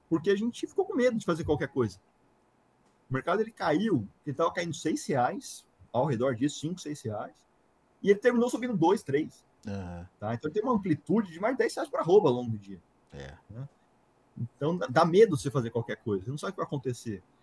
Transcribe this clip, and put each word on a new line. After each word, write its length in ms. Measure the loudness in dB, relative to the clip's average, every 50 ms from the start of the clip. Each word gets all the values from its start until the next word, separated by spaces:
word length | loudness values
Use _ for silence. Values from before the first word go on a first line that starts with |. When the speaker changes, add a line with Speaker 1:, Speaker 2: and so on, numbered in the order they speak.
| _ _
Speaker 1:
porque 220 | -2 0 2 2
a 60 | 0
gente 300 | 2 0 -2 -4 -6 -8
ficou 180 | -6 -2 -2 -2
com 80 | 0 0
medo 240 | 2 2 2 2 0
de 80 | 0
fazer 180 | -2 -2 -2 0
qualquer 240 | 0 0 0 -2 -2
coisa. 300 | 0 0 0 0 -2 -6 _ _ _ _ _ _ _ _ _ _ _ _ _ _ _ _ _ _ _ _ _ -6
O 20 | -6
mercado, 300 | -4 -2 0 0 0 0
ele 80 | -2
caiu, 580 | -4 -4 0 0 2 2 2 2 0 0 0 -4 -10 _ _
ele 80 | -8 -2
tava 180 | 0 0 0 0
caindo 220 | -2 -4 -4 -6
seis 300 | -4 -2 -2 -2 -2 -2
reais, 580 | -2 0 2 2 0 0 -4 -10 -12 -14 -16 -18 _ _ _ -14 -4 -2
ao 140 | 0 0
redor 280 | 0 0 0 0 0 0
disso, 260 | 0 -2 -4 -2 -4
cinco, 200 | -6 -6 -6 -6
seis 220 | -8 -10 -10 -8 -8
reais, 320 | -8 -6 -6 -8 -10 -14 _ _ _ _ _ _ _ _ _ _ _ _ _ 2
e 80 | 4
ele 80 | 4 4
terminou 300 | 4 2 4 4 2 0
subindo 280 | 0 -2 -2 -2 0
dois, 260 | 4 4 4 4 4 2
três. 420 | 0 0 0 0 -2 -8 -16 _ _ _ _ -12
Speaker 2:
Aham. 420 | -8 -8 -8 -8 -8 -10 -12 -14 -16 _ _
Speaker 1:
Tá? 160 | -6 -6 -6
Então, 140 | -4 -6 -4
ele 60 | -4
teve 120 | -2 0
uma 80 | 0 0
amplitude 560 | 0 0 0 -2 -2 -2 0 0 0 0 -2
de 80 | -4 -4
mais 160 | -2 -2 0
de 40 | 0
dez 160 | 0 -2 -2
reais 160 | -4 -6 -4
pra 100 | -4 -4
arroba 280 | 2 6 6 6 8 6
ao 60 | 4
longo 160 | 0 -2 -4
do 80 | -6 -8
dia. 220 | -10 -14 -18 -18 -20 _ _ _ _ _ -18
Speaker 2:
É. 220 | -16 -16 -16 -16 -18 _ -16
Speaker 1:
Né? 180 | -14 -12 -12 -14 -16 _ _ _ _ _ _ _ _ _ _ _ _ -8
Então, 380 | -8 -8 -6 _ -2 -2 -2
dá, 100 | -2 -4
dá 180 | 0 2 4 4
medo 320 | 6 8 8 8 8 6
você 140 | 2 -2 -2
fazer 200 | 0 0 -2 0
qualquer 260 | -2 -4 -4 -4 -6
coisa, 280 | -6 _ -2 -2 -2 -2
você 60 | -4
não 80 | -8 -6
sabe 120 | -6 -8
o 20 | -6
que 40 | -6
vai 80 | -6
acontecer. 560 | -4 -4 -4 -4 -4 -6 -6 -6 -8 -8 -10 -10 _ _ _